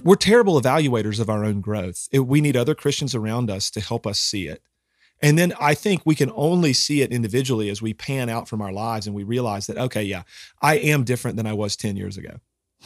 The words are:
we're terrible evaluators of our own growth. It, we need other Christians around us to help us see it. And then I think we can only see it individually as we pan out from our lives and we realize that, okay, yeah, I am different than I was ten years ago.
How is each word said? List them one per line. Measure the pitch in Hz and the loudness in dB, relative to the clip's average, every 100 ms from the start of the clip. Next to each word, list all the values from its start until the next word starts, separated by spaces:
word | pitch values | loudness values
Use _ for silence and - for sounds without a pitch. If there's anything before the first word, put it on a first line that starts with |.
we're | 170 196 | 4 4
terrible | 190 233 202 156 | 6 6 6 4
evaluators | 123 147 147 120 107 104 | 4 2 2 2 0 -2
of | 107 | -2
our | 107 | 0
own | 107 101 | 0 -2
growth. | 98 104 90 87 - | -4 -6 -6 -8 -2
It, | 139 | 0
we | 127 147 | 2 2
need | 151 123 | 4 2
other | 123 | 0
Christians | 151 147 139 139 | 0 -2 -2 -4
around | 120 107 117 120 | -4 -2 -2 -2
us | 95 - | -4 -6
to | - | -6
help | 95 117 107 | -6 -4 -4
us | 98 | -4
see | - 104 80 | -4 -4 -6
it. | - _ _ _ _ _ _ | -10 _ _ _ _ _ _
And | 147 156 | 4 6
then | 175 175 | 4 2
I | 147 | 0
think | 151 208 185 | 2 0 0
we | - | 2
can | 156 131 | 2 2
only | - 147 180 160 | 0 2 4 4
see | 127 - 147 | 2 2 2
it | 131 | 0
individually | 120 113 117 131 117 104 | 0 0 0 0 0 -2
as | 101 | -4
we | 110 | -6
pan | 104 - 135 123 | -6 -6 -4 -4
out | 113 - | -6 -6
from | 110 | -8
our | 101 | -6
lives | 98 113 113 104 | -6 -4 -4 -6
and | 101 | -8
we | |
realize | 101 120 120 101 101 | -4 -2 -2 -4 -6
that, | 110 | -4
okay, | 127 110 | -4 -2
yeah, | 101 95 - - - _ | -4 -6 -10 -20 -20 _
I | 143 156 | 2 2
am | 151 151 | 2 2
different | 117 123 131 101 | 2 -2 -2 -4
than | 110 | -4
I | |
was | 107 104 - | -4 -4 -4
ten | 110 98 | -6 -6
years | 95 98 | -8 -12
ago. | - - _ _ _ _ | -14 -18 _ _ _ _